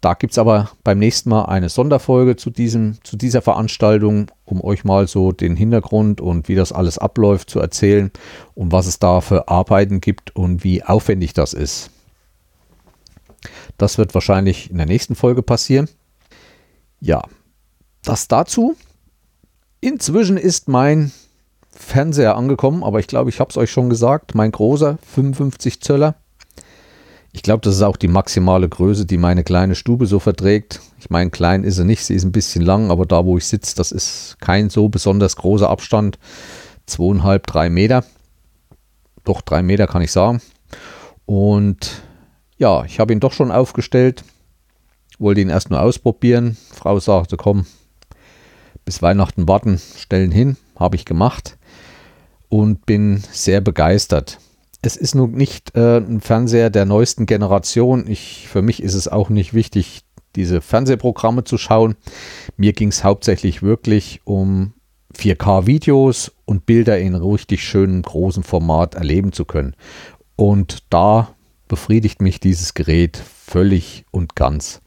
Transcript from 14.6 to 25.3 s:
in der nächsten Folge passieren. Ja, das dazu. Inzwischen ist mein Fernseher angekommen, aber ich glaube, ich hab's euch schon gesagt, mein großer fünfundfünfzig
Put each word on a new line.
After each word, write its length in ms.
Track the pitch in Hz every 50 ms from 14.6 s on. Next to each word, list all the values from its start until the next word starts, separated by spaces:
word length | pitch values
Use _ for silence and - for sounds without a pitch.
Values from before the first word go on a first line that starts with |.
| - - 92
in 60 | 87
der 80 | 80
nächsten 280 | 78 90 98 - - 113
Folge 300 | - - 123 123 117 -
passieren. 440 | - 123 113 - - 135 135 143 156 _ _ _ _ _ _ _ _ _ _ _ _ _ _ _ _ _ _ _ _ _ _
Ja, 240 | - - 80 - - - - _ _ _ _ _ _ _ _ _ _ _ _ _ _
das 240 | - 117 113 -
dazu. 480 | - - 117 170 - - - 226 262 330 _ _ _ _ _ _ _ _ _ _ _ _ _ _ _ _ _ _ _ _ _
Inzwischen 560 | - 254 302 254 - - 151 208 233 185 196
ist 300 | 185 - 185 175 - _
mein 460 | - 135 123 131 143 151 156 151 143 - _ _ _ _ _ _ _ _ _ _ _
Fernseher 680 | _ - - - - 135 143 165 156 143 135 110 104
angekommen, 460 | 104 120 135 139 120 - 135 147 175 -
aber 160 | - 104 107
ich 80 | 98
glaube, 240 | - - 127 127 127
ich 80 | 117 -
hab's 180 | 131 - -
euch 140 | - 123 113
schon 180 | - - 127 123
gesagt, 460 | 120 113 117 120 139 156 _ _ -
mein 160 | 107 107 110
großer 480 | 107 - 104 110 139 147 156 147 147 165 _
fünfundfünfzig 800 | _ - - 135 139